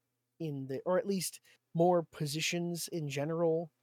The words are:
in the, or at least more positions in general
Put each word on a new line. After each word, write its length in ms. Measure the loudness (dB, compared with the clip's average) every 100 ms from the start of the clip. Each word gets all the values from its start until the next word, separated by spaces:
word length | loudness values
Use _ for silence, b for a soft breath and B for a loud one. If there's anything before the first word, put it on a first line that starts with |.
| _ _ _ -8
in 280 | -6 -6 -6
the, 140 | -4 0
or 120 | 2
at 80 | 2
least 320 | -2 -2 -8 b b _
more 300 | 4 4 4
positions 840 | 0 -4 -4 -2 -2 -2 -2 -4 -6
in 220 | -6 -4
general 640 | -2 -2 2 2 2 -2 _